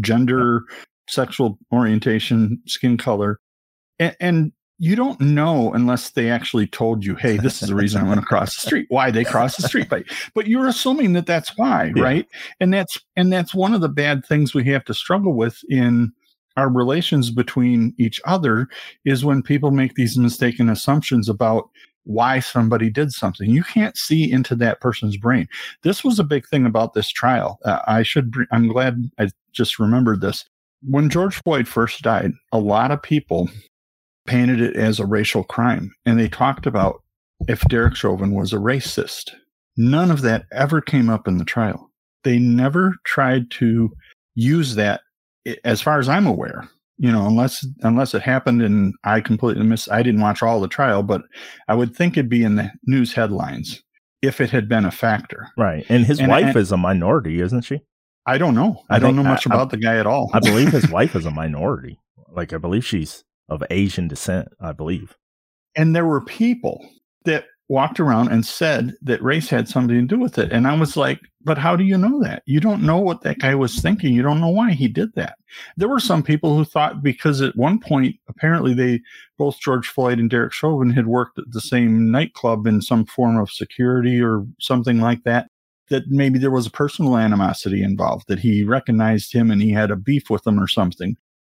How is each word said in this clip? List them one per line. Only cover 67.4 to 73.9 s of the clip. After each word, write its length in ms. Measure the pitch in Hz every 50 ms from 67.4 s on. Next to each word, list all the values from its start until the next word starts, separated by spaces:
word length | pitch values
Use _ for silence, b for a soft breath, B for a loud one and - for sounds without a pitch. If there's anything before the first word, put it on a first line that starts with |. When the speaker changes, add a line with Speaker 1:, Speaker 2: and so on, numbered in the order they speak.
| - - _ _ _
Speaker 1:
walked 320 | - 135 131 135 156 - -
around 300 | 165 143 117 110 123 -
and 140 | 117 113 110
said 480 | - - - 170 160 143 117 120 127 - -
that 220 | - 123 117 - 107
race 260 | 127 147 160 151 -
had 180 | 143 117 104
something 400 | - - 135 123 117 120 120 123
to 80 | 131 202
do 40 | 247
with 180 | 247 - -
it. 140 | - 104 85 117
And 140 | 117 123
I 100 | 135 151
was 180 | 160 160 147 -
like, 240 | 160 139 131 135 - _ - _ _ -
"But 140 | 156 156
how 180 | 139 143 170 180
do 80 | 175 190
you 140 | 196 190
know 240 | 185 185 226 277 294
that? 220 | 208 139 - - -
You 140 | - 135 151
don't 240 | 156 220 202 202 -
know 140 | 147 160
what 240 | 180 202 180 165 -
that 180 | - 147 - -
guy 160 | - 135 139
was 260 | 135 131 117 - -
thinking. 320 | - 160